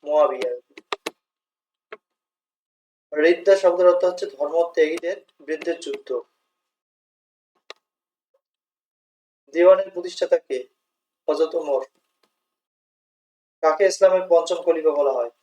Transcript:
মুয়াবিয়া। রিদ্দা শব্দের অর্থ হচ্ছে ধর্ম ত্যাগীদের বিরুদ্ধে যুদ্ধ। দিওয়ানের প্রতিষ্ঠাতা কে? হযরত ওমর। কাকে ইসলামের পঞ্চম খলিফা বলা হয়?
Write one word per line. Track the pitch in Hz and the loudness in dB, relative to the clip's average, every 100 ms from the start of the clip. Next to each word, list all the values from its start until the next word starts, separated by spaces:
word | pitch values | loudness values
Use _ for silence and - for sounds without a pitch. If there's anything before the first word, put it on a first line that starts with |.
মুয়াবিয়া। | - 151 143 131 147 165 _ - _ - - _ _ _ _ _ _ _ _ - _ _ _ _ _ _ _ _ _ _ _ 151 | 0 2 2 0 -6 -8 _ -20 _ -12 -12 _ _ _ _ _ _ _ _ -20 _ _ _ _ _ _ _ _ _ _ _ 0
রিদ্দা | 160 175 - 196 | 2 2 2 4
শব্দের | 185 175 180 | 4 4 4
অর্থ | 175 | 4
হচ্ছে | 180 175 - | 0 -4 -10
ধর্ম | - 147 165 170 | -6 -4 -2 -2
ত্যাগীদের | 165 156 165 165 202 _ _ | 0 -2 -2 -8 -10 _ _
বিরুদ্ধে | 147 156 180 | -12 -10 -8
যুদ্ধ। | 160 - 139 - 123 - _ _ _ _ _ _ _ _ _ _ _ _ _ _ - _ _ _ _ _ _ _ _ _ _ _ _ _ _ _ _ _ | -8 -10 -14 -8 -10 -10 _ _ _ _ _ _ _ _ _ _ _ _ _ _ -20 _ _ _ _ _ _ _ _ _ _ _ _ _ _ _ _ _
দিওয়ানের | 165 175 190 190 | 4 6 6 2
প্রতিষ্ঠাতা | 180 180 - 180 165 | -8 -12 -8 -2 -2
কে? | _ 131 127 _ _ _ _ _ - | _ -10 -10 _ _ _ _ _ -6
হযরত | 147 160 | -2 -2
ওমর। | 165 151 135 - _ _ _ _ _ _ _ _ _ _ _ _ _ _ _ _ _ | -4 -4 -4 -4 _ _ _ _ _ _ _ _ _ _ _ _ _ _ _ _ _
কাকে | 160 147 196 | -2 2 0
ইসলামের | 180 190 185 185 | 4 4 4 2
পঞ্চম | 170 165 175 | 0 2 -6
খলিফা | 175 165 156 | -2 0 0
বলা | 143 139 | 0 -2
হয়? | 127 117 _ | -2 -6 _